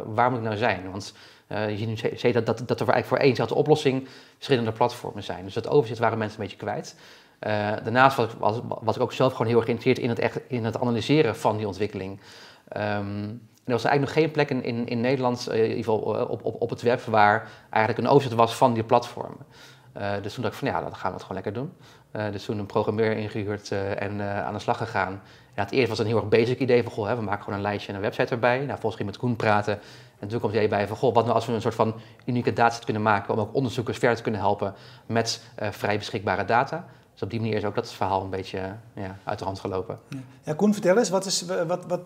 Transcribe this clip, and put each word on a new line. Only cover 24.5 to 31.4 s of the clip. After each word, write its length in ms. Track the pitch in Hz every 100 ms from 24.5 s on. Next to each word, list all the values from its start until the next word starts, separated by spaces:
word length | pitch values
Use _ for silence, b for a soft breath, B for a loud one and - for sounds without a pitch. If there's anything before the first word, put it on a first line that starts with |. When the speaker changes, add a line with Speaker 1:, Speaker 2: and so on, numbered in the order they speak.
Speaker 1:
de 60 | 104
slag 180 | - 117
gegaan. 360 | 113 104 92 98 B B B
En 80 | -
het 100 | 101
eerst 160 | 123 117
was 100 | 110
een 80 | 107
heel 100 | 113
erg 120 | 101
basic 300 | 110 117 127
idee 240 | 131 123
van, 100 | 110
"Goh, 140 | - 101
hè, 100 | 120
we 60 |
maken 200 | 104 104
gewoon 160 | - 101
een 60 |
lijstje 240 | 101 104 -
en 60 |
een 60 | 101
website 300 | 104 - 127
erbij." 260 | 123 120 123
Nou, 120 | 139
volgens 240 | 101 110
ging 140 | 98 104
met 100 | -
Koen 180 | 123 113
praten. 420 | 113 104 104 104 B B B B
En 100 | 104
toen 100 | 117
kwam 120 | 117
het 80 | 107
idee 100 | 104
bij 180 | 101 101
van, 100 | 107
"Goh, 180 | 131
wat 100 | 113
nou 100 | 113
als 100 | 113